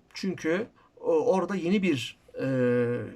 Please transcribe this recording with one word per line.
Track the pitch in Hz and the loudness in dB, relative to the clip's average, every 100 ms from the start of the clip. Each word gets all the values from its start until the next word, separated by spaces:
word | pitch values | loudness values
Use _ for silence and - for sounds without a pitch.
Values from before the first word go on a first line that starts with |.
| _ | _
Çünkü | - 190 151 160 175 - _ _ - | -8 -6 -4 -2 -2 -2 _ _ -8
o-, | - 160 147 185 | 0 2 4 2
orada | 175 196 | 0 -2
yeni | 165 208 | 0 2
bir, | 185 143 117 - _ - | 2 0 -2 -12 _ -6
e, | 135 131 123 123 120 120 104 | -2 0 2 2 0 -2 -6